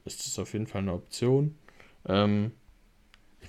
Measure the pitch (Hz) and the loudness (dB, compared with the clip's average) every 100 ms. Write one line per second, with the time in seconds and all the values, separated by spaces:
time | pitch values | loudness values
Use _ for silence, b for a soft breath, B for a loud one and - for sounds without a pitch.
0 | - - - - 95 104 107 98 98 90 | -12 -10 -8 -6 -6 -6 -4 -4 -4 -4
1 | - - 120 135 151 - b b b b | -8 -2 2 4 2 -4 b b b b
2 | - 98 104 104 107 - _ _ _ _ | 0 4 4 4 0 -6 _ _ _ _
3 | _ - - _ | _ -20 -20 _